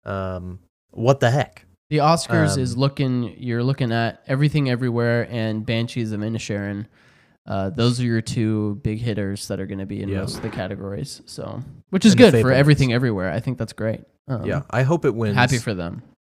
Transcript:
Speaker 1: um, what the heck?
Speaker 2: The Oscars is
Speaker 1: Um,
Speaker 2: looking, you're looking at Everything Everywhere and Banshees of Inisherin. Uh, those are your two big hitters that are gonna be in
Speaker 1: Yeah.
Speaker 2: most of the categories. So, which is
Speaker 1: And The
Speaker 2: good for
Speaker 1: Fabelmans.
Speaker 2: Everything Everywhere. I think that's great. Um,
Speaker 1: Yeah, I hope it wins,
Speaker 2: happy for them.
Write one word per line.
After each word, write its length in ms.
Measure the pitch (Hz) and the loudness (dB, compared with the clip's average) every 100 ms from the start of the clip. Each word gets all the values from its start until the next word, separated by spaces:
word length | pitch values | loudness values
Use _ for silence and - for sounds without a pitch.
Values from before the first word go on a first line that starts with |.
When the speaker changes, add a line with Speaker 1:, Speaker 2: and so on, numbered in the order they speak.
Speaker 1:
um, 560 | - 98 95 92 90 90 _ _ _ | -10 -8 -6 -8 -10 -14 _ _ _
what 300 | - 113 135 | -4 0 2
the 100 | 120 | 2
heck? 340 | 135 - - _ _ _ | 0 -2 -8 _ _ _
Speaker 2:
The 80 | 151 | 0
Oscars 580 | 147 165 - 165 156 143 | 2 0 0 0 2 0
is 160 | 127 | -2
Speaker 1:
Um, 60 | 120 | 0
Speaker 2:
looking, 540 | 139 139 135 123 117 - | -2 0 -2 -2 -4 -8
you're 240 | 123 117 | -4 -2
looking 300 | 123 135 123 | 0 0 0
at 300 | 117 113 - - | 0 -2 -4 -6
Everything 420 | 135 147 151 139 | 0 2 2 0
Everywhere 560 | 123 127 117 120 117 113 | 0 0 0 0 0 -2
and 340 | 117 110 107 | -4 -2 -4
Banshees 480 | 110 113 117 - 110 | -2 -2 -2 -4 -4
of 80 | 107 | -4
Inisherin. 680 | 104 113 - 104 101 101 104 _ _ _ _ _ - | -4 -4 -4 -4 -4 -6 -8 _ _ _ _ _ -8
Uh, 240 | 98 95 | -4 -4
those 300 | 92 117 123 | 0 0 2
are 40 | |
your 160 | 123 113 | 0 0
two 600 | 110 - 110 110 104 104 | -2 -2 0 0 -2 -4
big 160 | - 107 | -4 -4
hitters 480 | 120 107 98 98 - | -4 -4 -4 -6 -6
that 120 | 98 | -8
are 60 | 95 | -6
gonna 200 | 98 98 | -8 -8
be 160 | 101 | -6
in 60 | 98 | -4
Speaker 1:
Yeah. 120 | 98 | -4
Speaker 2:
most 160 | 98 - | -4 -6
of 60 | |
the 60 | 113 | -8
categories. 720 | - 95 98 98 101 143 - - | -6 -8 -8 -8 -8 -10 -12 -18
So, 360 | - - - - - - | -12 -10 -10 -12 -18 -4
which 140 | 190 | 4
is 80 | 214 | 6
Speaker 1:
And 80 | 190 | 10
The 100 | 240 | 10
Speaker 2:
good 100 | 117 | 8
for 80 | 117 | 4
Speaker 1:
Fabelmans. 40 | 131 | 6
Speaker 2:
Everything 360 | 143 147 131 | 6 6 4
Everywhere. 380 | 117 131 101 92 | 2 0 0 -2
I 60 | 87 | -2
think 160 | 117 123 | -4 -6
that's 140 | 113 | -8
great. 280 | - 110 107 - _ - | -4 -4 -4 -10 _ -8
Um, 160 | 123 | -6
Speaker 1:
Yeah, 180 | 101 98 - | -2 -4 -4
I 120 | 120 | 0
hope 220 | 131 165 | 2 2
it 100 | 147 | 2
wins, 220 | 113 110 104 | 0 0 4
Speaker 2:
happy 220 | 123 127 | 4 2
for 160 | 117 | -2
them. 280 | 95 85 - - _ | -4 -6 -8 -14 _